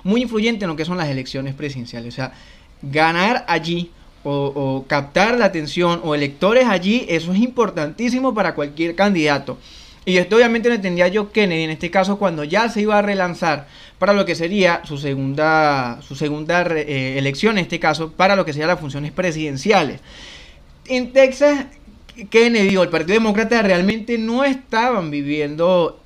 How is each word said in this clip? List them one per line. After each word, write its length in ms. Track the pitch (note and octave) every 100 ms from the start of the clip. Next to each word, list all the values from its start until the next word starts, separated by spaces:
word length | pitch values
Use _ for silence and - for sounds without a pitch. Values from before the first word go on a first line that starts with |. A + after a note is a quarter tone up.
muy 180 | F3+ A3+
influyente 460 | B3 A3 A3+ A3+ F#3+
en 20 |
lo 80 | D3+
que 80 |
son 140 | D#3+ F3+
las 100 | D3+
elecciones 460 | C3 B2+ C#3 C3+
presidenciales. 580 | C3+ D3 B2+ A#2 A#2+ A#2+
O 40 | A#2+
sea, 180 | C3 - - - - -
ganar 640 | C#3 D3 D#3+ E3+ G3 B3 -
allí 420 | E3 D#3+ E3+ E3+ - - -
o, 300 | D3 C#3+ C#3
o 300 | C#3 C3+ C3+ C3+
captar 520 | D3 C#3 E3+ G#3 A#3+
la 80 | G3+
atención 560 | F3 D3+ - F3 E3+
o 100 | E3+
electores 520 | D3 C#3+ C#3 F#3 A#3+ B3+
allí, 400 | F#3 F3+ A#3 -
eso 240 | E3 E3
es 60 | F#3+
importantísimo 960 | B3 B3+ G#3+ E3+ D3+ D#3 A#3+ B3 C4
para 200 | G#3+ G3+
cualquier 400 | - D3 D3 E3
candidato. 640 | E3+ G3+ F#3 D3+ C#3 C#3 C3 - - - - -
Y 120 | F#3
esto 180 | F3 A3
obviamente 320 | A#3+ A3+ A#3
lo 60 |
entendía 340 | A#3 F#3+ F3 F3+
yo 240 | G3+ G3+
Kennedy 300 | A3 G3+ E3
en 80 | D#3+
este 200 | D#3 E3+
caso 280 | F#3+ F#3 G3+
cuando 260 | G3+ D#3+
ya 240 | D3 F#3 A#3
se 140 | G#3
iba 160 | G#3 G#3
a 20 |
relanzar 640 | G3+ G3 F3+ E3+ E3+ D3 - - - -
para 140 | F#3+
lo 140 | G3+ E3+
que 80 |
sería 480 | D#3+ E3+ G#3 F3+ E3+
su 140 | - D3
segunda, 1000 | D3 C#3 C3+ C#3 D#3 D#3 D3+ C#3 B2 A#2
su 120 | -
segunda 480 | C3+ D3+ D3 D#3 E3+
re-, 200 | E3+ D#3
eh, 360 | D3 C#3 C3 C3+
elección, 380 | C3+ C#3 G#3 G#3+
en 60 |
este 180 | E3 E3+
caso 320 | E3+ D3+ D#3+
para 240 | - F#3+ G3
lo 80 |
que 80 | D#3
serían 160 | C#3+ D#3
las 120 | F3
funciones 320 | D3+ C#3 D3
presidenciales. 880 | E3+ F3+ D#3 D#3 C3+ G#3 G3+ D3 - - - - - - - - -
En 300 | - B3+ B3
Texas, 540 | C4 C4 C4 C#4+ C#4+ B3 - - - - - G3+
Kennedy 480 | A3+ A#3 A#3 G3 G3
o 60 |
el 80 | E3+
Partido 240 | D#3+ D#3+
Demócrata 480 | G#3+ A3+ G3+ A3 A#3
realmente 560 | G3+ F3 F#3+ A3 G#3+ A#3
no 260 | A3 A#3
estaban 680 | C#4 C4+ - A3+ A#3+ A#3 D#3+
viviendo 920 | D3 C#3+ D3+ D3 D3+ E3+ F3+ E3 -